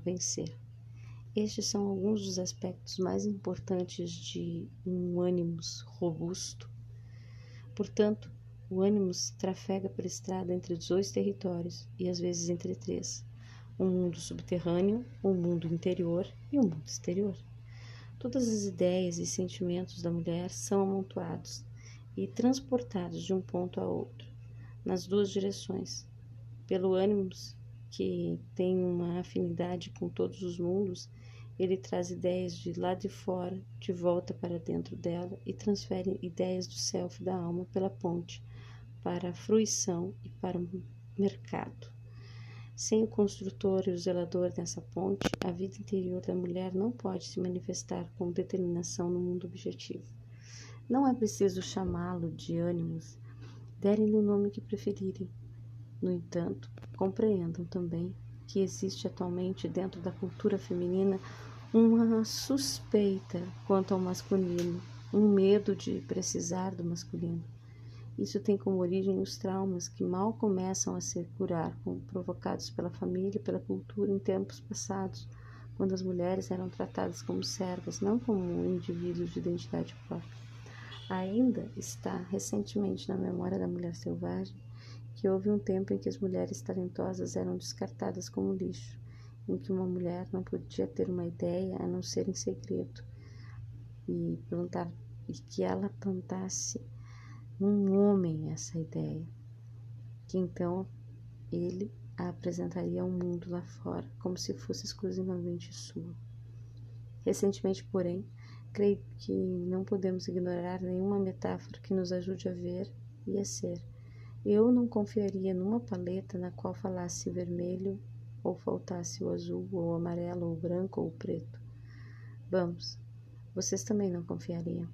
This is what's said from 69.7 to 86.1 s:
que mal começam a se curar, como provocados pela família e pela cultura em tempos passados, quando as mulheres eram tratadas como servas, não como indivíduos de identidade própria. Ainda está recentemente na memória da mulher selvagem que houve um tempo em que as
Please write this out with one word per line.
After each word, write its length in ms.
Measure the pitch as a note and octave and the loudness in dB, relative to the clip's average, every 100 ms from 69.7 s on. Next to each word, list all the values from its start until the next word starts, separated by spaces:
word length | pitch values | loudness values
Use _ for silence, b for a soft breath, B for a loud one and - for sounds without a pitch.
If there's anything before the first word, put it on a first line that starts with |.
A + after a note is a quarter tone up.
| F3+ F3 | 0 -4
que 140 | - | -2
mal 300 | F3+ F3+ G#3 | 0 2 2
começam 640 | A3 G#3+ F#3+ - - - | 2 2 4 2 0 0
a 60 | F3+ | -2
se 240 | - - E3+ - | -4 -4 -6 -2
curar, 400 | F#3 E3+ D#3+ - | 0 2 0 -2
como 160 | F#3 F3+ | -4 -4
provocados 680 | - F#3 F3+ F3 F3 - - | -4 -4 -4 -4 -2 -2 -2
pela 180 | - - | -4 -4
família 480 | - F3+ F3+ F#3+ G#3 | -2 -2 0 0 0
e 60 | |
pela 160 | - F#3 | 0 -2
cultura 520 | - F#3+ - G#3 G3+ | 0 -4 -4 0 2
em 80 | G3 | 2
tempos 400 | G3+ F#3+ G3+ - | 2 2 0 -6
passados, 720 | - G#3 - G3 F#3+ - - B B B B - | -8 -8 -4 -2 -2 -4 -12 B B B B -2
quando 160 | F#3+ | 0
as 80 | F#3 | 2
mulheres 500 | F#3 F3+ F3 F#3+ F#3+ | 0 2 2 0 0
eram 200 | F#3 F3+ | -2 -2
tratadas 500 | - - - F2+ F3 | -4 -4 0 -2 -2
como 240 | - F3 | -2 -2
servas, 560 | F#2 - F#3 F3+ - - | -2 -2 -2 -2 -6 -2
não 180 | G3 A#3 | 2 2
como 460 | B3 G3+ F3+ E3+ | 4 2 2 2
indivíduos 680 | F3 F3+ - E3+ F3 F3 F3 | 2 0 0 -2 -2 -2 -2
de 40 | F3 | -2
identidade 560 | F3 F3 - E3 E3+ - - | 0 -2 0 -2 -2 -8 -8
própria. 280 | E3+ - - B B B B B B - | -8 -8 -14 B B B B B B -4
Ainda 600 | F#3 F#3+ G#3+ B3+ G3+ E3+ - | -2 2 6 6 6 -2 -6
está 400 | - - - - F3+ | -8 -4 -2 -2 0
recentemente 760 | G3 - G#3 G#3 G#3 G3 F#3 - | -2 0 0 0 2 2 0 -2
na 80 | F#3+ | 0
memória 420 | F#3 F3+ F3+ F#3+ | 0 0 0 2
da 100 | F3+ | 0
mulher 260 | F3 F3 | 0 -4
selvagem 640 | E3+ F3+ E3+ F3 F#3 F#3+ - B B B B - - | -4 -4 -2 -2 -2 -4 -8 B B B B -12 2
que 120 | G3 | 4
houve 220 | F#3+ G3+ | 4 4
um 80 | G#3 | 4
tempo 340 | - F#3+ G3 | 4 2 2
em 60 | G3 | 2
que 100 | |
as 100 | F#3+ | 0